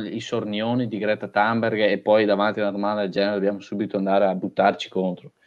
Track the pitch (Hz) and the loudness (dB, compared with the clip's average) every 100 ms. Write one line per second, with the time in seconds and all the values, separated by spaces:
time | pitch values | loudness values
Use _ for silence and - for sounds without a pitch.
0 | 104 113 - 117 107 104 113 123 120 104 | -4 -8 -4 -4 -2 -2 -2 -2 -2 -2
1 | 107 104 98 104 107 117 113 107 104 101 | -2 -2 -2 0 2 2 0 2 2 2
2 | 107 107 104 98 104 107 101 101 101 107 | 4 4 4 2 0 0 -2 -2 -2 -2
3 | 98 101 101 104 98 101 - 104 104 101 | -2 0 0 0 0 -2 -6 -6 -4 -2
4 | 98 101 98 92 95 - 95 - - 95 | 0 2 2 0 -4 2 2 0 -4 -4
5 | 92 87 - _ | -4 -4 -12 _